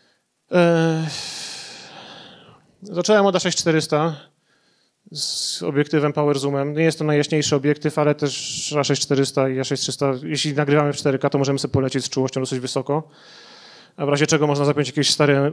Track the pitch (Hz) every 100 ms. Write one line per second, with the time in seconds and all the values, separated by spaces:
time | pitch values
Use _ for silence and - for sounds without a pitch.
0 | _ _ _ _ _ 180 170 165 165 160
1 | 156 131 - - - - - - - -
2 | - - - - - - _ _ - 175
3 | 180 214 196 175 180 - 170 156 151 151
4 | 165 151 - _ _ _ _ _ _ _
5 | _ 147 - - - - 175 143 147 156
6 | 147 151 147 139 139 139 143 147 165 -
7 | 151 147 143 156 - 143 143 147 156 156
8 | 151 147 147 - - - - 147 139 139
9 | - 139 139 143 135 131 131 135 - -
10 | 139 127 160 147 151 139 143 147 147 139
11 | 147 131 143 143 139 139 135 139 131 135
12 | - 131 131 135 131 131 127 143 127 147
13 | 156 - - - - - - - - -
14 | 143 143 151 156 151 143 143 143 131 151
15 | 135 - 147 139 143